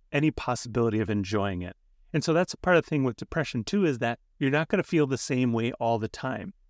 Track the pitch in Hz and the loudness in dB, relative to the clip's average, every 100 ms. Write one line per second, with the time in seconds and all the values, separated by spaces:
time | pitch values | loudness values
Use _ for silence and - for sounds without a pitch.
0 | _ 143 156 - - 120 123 113 117 107 | _ 0 2 0 -4 -4 -4 0 2 2
1 | 104 104 98 107 98 90 90 - _ _ | 0 0 0 0 0 -2 -8 -12 _ _
2 | _ 160 156 160 185 - 185 170 - 151 | _ -2 2 2 0 -2 4 4 4 0
3 | 131 110 104 165 139 120 104 208 175 123 | 0 -2 -6 -4 -4 -4 -2 2 2 2
4 | 120 117 _ - 135 147 160 190 - 165 | -2 -4 _ -2 0 2 2 0 2 2
5 | 143 135 - 127 123 117 117 - 117 113 | 2 0 -2 0 2 2 -2 -2 0 0
6 | 110 - 131 110 190 - _ | -2 -6 -8 -6 -10 -14 _